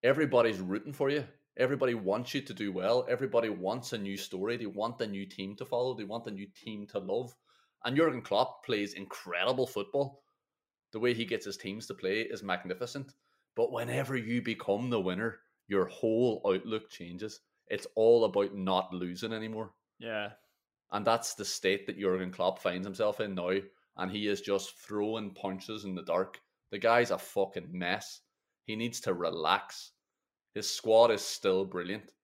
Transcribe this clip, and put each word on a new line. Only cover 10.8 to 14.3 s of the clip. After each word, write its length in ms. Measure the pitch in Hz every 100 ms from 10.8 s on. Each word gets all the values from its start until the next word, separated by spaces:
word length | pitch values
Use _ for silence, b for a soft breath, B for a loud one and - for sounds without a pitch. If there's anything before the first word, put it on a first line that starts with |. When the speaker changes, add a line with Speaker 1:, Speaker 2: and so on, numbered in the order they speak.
| _
Speaker 1:
The 80 | 110
way 140 | 123
he 100 | 120
gets 220 | 107 110 101
his 100 | 98
teams 300 | 98 101 -
to 80 |
play 260 | - 92 104
is 220 | 113 104
magnificent. 720 | 98 90 90 92 120 139 135 _ _ _ _ -
But 160 | 117
whenever 420 | 123 117 127 131 135
you 260 | 110